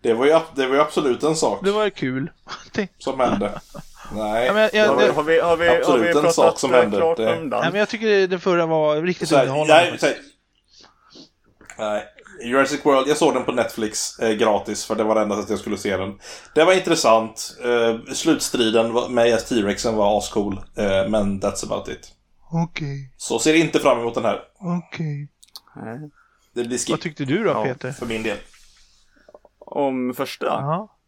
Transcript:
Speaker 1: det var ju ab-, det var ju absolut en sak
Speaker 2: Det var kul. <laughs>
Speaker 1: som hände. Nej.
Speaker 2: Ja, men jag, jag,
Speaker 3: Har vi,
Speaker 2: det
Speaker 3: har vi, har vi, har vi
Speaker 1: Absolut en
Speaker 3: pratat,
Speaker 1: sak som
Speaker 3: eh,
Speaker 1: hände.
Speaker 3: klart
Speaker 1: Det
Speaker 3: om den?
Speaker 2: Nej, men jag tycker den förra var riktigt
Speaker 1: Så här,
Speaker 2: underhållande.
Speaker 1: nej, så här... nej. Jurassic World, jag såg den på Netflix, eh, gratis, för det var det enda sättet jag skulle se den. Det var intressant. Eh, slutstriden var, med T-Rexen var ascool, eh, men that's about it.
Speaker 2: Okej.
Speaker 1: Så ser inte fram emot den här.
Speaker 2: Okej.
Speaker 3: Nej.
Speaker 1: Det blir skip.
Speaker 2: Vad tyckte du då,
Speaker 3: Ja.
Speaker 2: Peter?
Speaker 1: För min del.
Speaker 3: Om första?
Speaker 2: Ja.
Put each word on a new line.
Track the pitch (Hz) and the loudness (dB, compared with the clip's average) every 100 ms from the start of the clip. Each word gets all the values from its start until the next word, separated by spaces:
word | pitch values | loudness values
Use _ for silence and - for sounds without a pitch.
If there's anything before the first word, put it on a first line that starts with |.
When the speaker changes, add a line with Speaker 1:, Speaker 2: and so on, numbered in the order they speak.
Speaker 1:
det | 120 | 0
var | 113 135 | 2 4
ju | |
ab-, | 160 160 | 4 0
det | 135 131 | -4 0
var | |
ju | 139 | 2
absolut | 151 - 147 117 | 2 0 0 0
en | 143 160 | 0 0
sak | 131 98 | 0 0
Speaker 2:
Det | 190 | -2
var | 208 214 | 0 -2
kul. | - 135 131 151 _ - - | -2 -6 -4 -8 _ -18 -18
<laughs> | - - 196 _ | -10 -6 -6 _
Speaker 1:
som | - 131 | -8 -2
hände. | 120 107 98 98 - - - - - | 0 0 -4 -6 -14 -20 -18 -20 -12
Nej. | 101 107 113 123 | -6 -2 0 0
Speaker 2:
Ja, | |
men | 208 | 2
jag, | 220 | 2
jag, | 208 214 | 4 2
Speaker 3:
Har | - | 4
vi, | - | 4
Speaker 2:
det | |
Speaker 3:
har | 147 | 2
vi, | 151 165 | 2 2
har | 170 165 | 4 2
vi, | 170 | 4
har | |
vi | 170 | 2
Speaker 1:
Absolut | - 131 110 | 4 2 4
en | |
Speaker 3:
pratat, | 147 170 | 4 2
Speaker 1:
sak | 160 113 - | 4 4 4
som | 135 | 2
Speaker 3:
eh, | 123 | 4
Speaker 1:
hände. | 120 101 | 4 2
Speaker 3:
klart | 165 165 | 0 0
Speaker 1:
Det | 147 165 | 0 -2
Speaker 3:
om | 160 | -2
den? | 110 | -2
Speaker 2:
Nej, | 139 | -2
men | 190 | 0
jag | 208 | -2
tycker | 220 220 202 190 | 0 2 4 2
den | 180 | 0
förra | 196 175 165 | 0 2 2
var | 160 151 151 | 2 2 2
riktigt | 170 175 160 | -2 -4 2
Speaker 1:
Så | 147 | 4
här, | |
Speaker 2:
underhållande. | 123 139 151 156 175 | 4 0 6 6 6
Speaker 1:
nej, | 151 | 0
så | 143 | -2
här... | 139 - _ _ _ _ _ - _ _ - - _ _ _ - - | -2 -12 _ _ _ _ _ -20 _ _ -20 -20 _ _ _ -20 -8
nej. | 107 104 - - - - | -4 -4 -8 -20 -20 -14
Jurassic | 117 131 139 147 151 | -2 2 2 0 2
World, | 135 131 | 2 2
jag | 151 | 2
såg | 160 | 2
den | 127 | 0
på | 117 | -2
Netflix, | 123 113 - 107 - - - | -2 -2 -2 -6 -4 -8 -2
eh, | 113 | -2
gratis, | 107 113 101 101 104 - | 2 2 2 -2 -8 -6
för | |
det | 107 | -2
var | 107 | 2
det | 110 | 2
enda | 104 107 | 0 -2
sättet | 101 | -4
jag | 101 | -6
skulle | - 98 | -4 -6
se | 104 92 | -4 -4
den. | 95 98 - - - | -6 -10 -18 -20 -4
Det | - | 2
var | 165 | 4
intressant. | 185 180 156 120 113 110 - - - | 4 2 2 4 4 2 -10 -14 -8
Eh, | 123 120 117 113 120 | -2 2 2 -2 -6
slutstriden | 131 160 151 - 127 113 113 113 | -4 0 0 0 0 2 2 2
var, | 113 123 | -2 -2
med | 123 117 113 - | 2 2 2 0
T-Rexen | 123 101 98 120 110 | -2 0 -2 -2 0
var | 101 104 | 2 0
ascool, | - - 101 101 - - | 0 -4 -4 -6 -10 -6
eh, | 104 95 95 | -2 0 0
men | 107 101 98 | 0 -2 -2
that's | 101 98 - | -4 -6 -8
about | 98 - | -8 -8
it. | - - _ _ _ _ | -14 -16 _ _ _ _
Speaker 2:
Okej. | 165 165 - 147 139 131 _ | -4 -4 -6 -8 -10 -14 _
Speaker 1:
Så | - 117 | -6 0
ser | 156 | 2
inte | 156 160 160 | 4 2 2
fram | 147 120 | 2 2
emot | 117 | -2
den | 120 | -2
här. | 110 101 - _ | -2 -2 -8 _
Speaker 2:
Okej. | 180 175 - - 156 147 147 _ - - _ - | -6 -6 -6 -10 -8 -8 -10 _ -20 -20 _ -16
Speaker 3:
Nej. | 110 120 151 _ _ _ _ | -14 -14 -16 _ _ _ _
Speaker 1:
Det | 120 | -8
blir | 117 123 | -6 -4
skip. | - | -4
Speaker 2:
Vad | 160 | -4
tyckte | 175 151 | -6 -8
du | 135 170 | -4 0
då, | 208 | 0
Speaker 3:
Ja. | 135 | 0
Speaker 2:
Peter? | 107 123 127 | -2 -6 -10
Speaker 1:
För | 131 120 | -10 -8
min | 113 | -6
del. | 110 127 - _ - _ _ _ _ _ _ - _ _ | -6 -8 -12 _ -20 _ _ _ _ _ _ -20 _ _
Speaker 3:
Om | - - 139 131 127 123 | -10 -4 -2 -2 -4 -6
första? | 135 - - | -8 -6 -4
Speaker 2:
Ja. | 107 139 165 214 _ | -4 -4 -6 -8 _